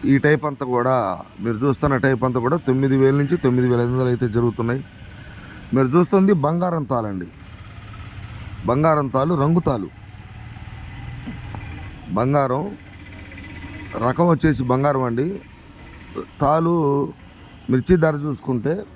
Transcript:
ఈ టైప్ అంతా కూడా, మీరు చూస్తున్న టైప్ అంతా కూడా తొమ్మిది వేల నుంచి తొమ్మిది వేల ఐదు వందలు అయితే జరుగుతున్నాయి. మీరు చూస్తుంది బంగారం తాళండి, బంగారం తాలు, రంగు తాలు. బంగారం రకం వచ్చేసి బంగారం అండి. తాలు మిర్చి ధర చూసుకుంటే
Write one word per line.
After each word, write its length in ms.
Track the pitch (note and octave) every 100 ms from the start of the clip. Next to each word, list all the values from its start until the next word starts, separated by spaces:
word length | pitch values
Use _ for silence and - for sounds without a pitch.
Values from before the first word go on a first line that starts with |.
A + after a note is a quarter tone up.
| C3+
ఈ 40 | C#3
టైప్ 200 | D3 D3+ D3+
అంతా 160 | C#3 C3
కూడా, 200 | B2 B2 C3 G2 F2+ - F#2
మీరు 120 | G#2+ A2
చూస్తున్న 320 | C#3 B2+ D3 C3
టైప్ 180 | C3+ B2+ B2+
అంతా 140 | B2
కూడా 120 | A#2+ E3 C3+
తొమ్మిది 300 | C3 C3+ C3+
వేల 140 | C3+ C#3+
నుంచి 160 | C#3+ E3+
తొమ్మిది 220 | C3+ B2 B2+
వేల 100 | A#2+ A#2+
ఐదు 60 |
వందలు 160 | B2+ B2+
అయితే 140 | A#2+ B2 A2
జరుగుతున్నాయి. 440 | A#2+ A2 A#2 C3 - - - - - - - - -
మీరు 140 | B2+ C3
చూస్తుంది 380 | D#3+ F3 G3 F#3+ F3+
బంగారం 400 | C#3+ E3+ F3+ E3 B2+
తాళండి, 360 | B2 G#2+ F#2+ F2 - - - - - - - - - - - - - F#2+
బంగారం 400 | B2+ D#3+ D3+ C#3 C3
తాలు, 160 | D3 E3
రంగు 200 | C#3+ E3+ D#3+
తాలు. 200 | B2 F#2 - - - - - - - - - - - - - - - - - - - - - - F#2+
బంగారం 460 | B2+ C#3+ C3+ C3 G3 - - - - - - - - - - - - - A#2+
రకం 200 | C3 F3
వచ్చేసి 300 | D#3+ D#3+ C3 B2
బంగారం 320 | B2+ C#3+ C3+ B2+
అండి. 180 | A#2 D#3 G3 - - - - - - - - - -
తాలు 300 | C#3+ D#3+ E3 E3+ D3 C#3 C3+ - - - - - -
మిర్చి 240 | B2+ B2 F3+
ధర 100 | D#3+ D3 D3
చూసుకుంటే 480 | C#3 - B2 B2 F3+ G3+